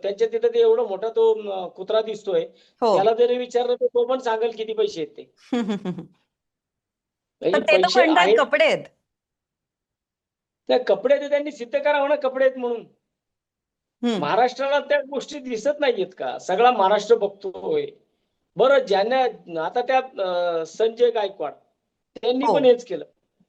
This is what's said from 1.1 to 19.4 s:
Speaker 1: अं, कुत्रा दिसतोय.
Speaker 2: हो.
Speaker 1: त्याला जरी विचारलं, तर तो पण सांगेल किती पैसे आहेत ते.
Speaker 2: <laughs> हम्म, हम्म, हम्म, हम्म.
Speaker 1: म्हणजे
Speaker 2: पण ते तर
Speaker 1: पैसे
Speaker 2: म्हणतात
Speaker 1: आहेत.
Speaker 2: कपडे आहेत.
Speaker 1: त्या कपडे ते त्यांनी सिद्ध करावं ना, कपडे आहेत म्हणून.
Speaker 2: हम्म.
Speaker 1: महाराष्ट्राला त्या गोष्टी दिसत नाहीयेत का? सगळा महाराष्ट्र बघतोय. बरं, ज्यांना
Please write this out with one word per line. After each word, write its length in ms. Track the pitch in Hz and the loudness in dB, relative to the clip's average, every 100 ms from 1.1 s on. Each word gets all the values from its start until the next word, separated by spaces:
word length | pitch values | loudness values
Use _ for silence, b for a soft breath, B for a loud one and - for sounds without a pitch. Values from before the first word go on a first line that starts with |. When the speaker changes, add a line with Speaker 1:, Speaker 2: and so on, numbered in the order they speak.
| 226 226 220 208 | 2 2 2 -4
Speaker 1:
अं, 180 | 190 180 | -8 -10
कुत्रा 340 | - 190 220 | -10 -4 -2
दिसतोय. 440 | 220 208 - 170 170 b b _ | -2 -6 -4 -4 -4 b b _
Speaker 2:
हो. 140 | 233 | 2
Speaker 1:
त्याला 200 | 190 208 | 4 4
जरी 240 | 226 240 247 | 2 2 0
विचारलं, 360 | 247 240 240 | -2 -2 -2
तर 120 | 247 247 | -2 0
तो 180 | 240 | 0
पण 140 | 240 262 | 0 -2
सांगेल 320 | 240 220 233 | -2 -2 -4
किती 220 | 220 220 | -4 -6
पैसे 280 | 220 202 170 | -2 -2 -4
आहेत 160 | 151 - | -10 -12
ते. 60 | |
Speaker 2:
<laughs> 140 | - _ | -20 _
हम्म, 280 | _ 240 | _ -4
हम्म, 80 | 208 | -4
हम्म, 160 | 202 185 | -6 -6
हम्म. 180 | 165 165 _ _ _ _ _ _ _ _ _ _ _ _ _ | -10 -14 _ _ _ _ _ _ _ _ _ _ _ _ _
Speaker 1:
म्हणजे 200 | - 294 | -2 0
Speaker 2:
पण 60 | - | 2
ते 60 | |
तर 100 | 302 | 2
Speaker 1:
पैसे 220 | 359 - | 4 4
Speaker 2:
म्हणतात 200 | 330 320 | 4 4
Speaker 1:
आहेत. 120 | 370 359 | 4 4
Speaker 2:
कपडे 260 | 277 294 | 4 2
आहेत. 200 | 302 175 - _ _ _ _ _ _ _ _ _ _ _ _ _ _ _ _ _ - | 2 0 -4 _ _ _ _ _ _ _ _ _ _ _ _ _ _ _ _ _ -2
Speaker 1:
त्या 120 | 254 | 0
कपडे 400 | 247 240 254 285 | 2 0 2 0
ते 80 | 285 | 2
त्यांनी 240 | 285 294 | -2 -2
सिद्ध 260 | - 240 285 | -10 -6 -2
करावं 300 | 285 294 277 | 0 0 0
ना, 60 | |
कपडे 300 | 294 262 254 | 0 -2 0
आहेत 140 | 262 262 | 0 0
म्हणून. 220 | 240 233 185 _ _ _ _ _ _ _ _ _ _ _ | -6 -8 -10 _ _ _ _ _ _ _ _ _ _ _
Speaker 2:
हम्म. 160 | 240 214 | -4 -2
Speaker 1:
महाराष्ट्राला 600 | 147 196 247 254 277 285 | 0 2 2 0 -2 -2
त्या 220 | 277 294 | 0 -2
गोष्टी 380 | 277 277 - 294 | -2 -8 -8 -12
दिसत 420 | 254 233 277 294 | -10 -4 -4 0
नाहीयेत 340 | 277 214 185 - | 0 0 -4 -8
का? 200 | 131 127 | -8 -8
सगळा 320 | - 190 247 | -4 2 4
महाराष्ट्र 440 | 233 190 208 196 | 4 4 2 2
बघतोय. 720 | 226 202 - 196 180 165 151 147 - _ _ _ _ _ 165 | 2 2 -6 -12 -8 -4 -4 -4 -10 _ _ _ _ _ 0
बरं, 220 | 247 277 | 4 4
ज्यांना 400 | 214 196 214 262 254 190 | 2 0 2 0 0 -4